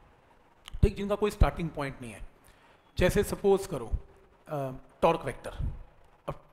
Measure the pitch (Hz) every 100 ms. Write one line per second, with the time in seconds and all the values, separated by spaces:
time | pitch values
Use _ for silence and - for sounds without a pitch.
0 | - _ _ _ _ _ - - 202 196
1 | 202 202 208 208 143 - 165 151 139 123
2 | 120 98 - _ - - - - _ -
3 | 180 202 196 180 202 190 - 139 117 -
4 | - - - - - 151 131 131 - -
5 | 175 160 131 - - - - - - -
6 | - _ - - -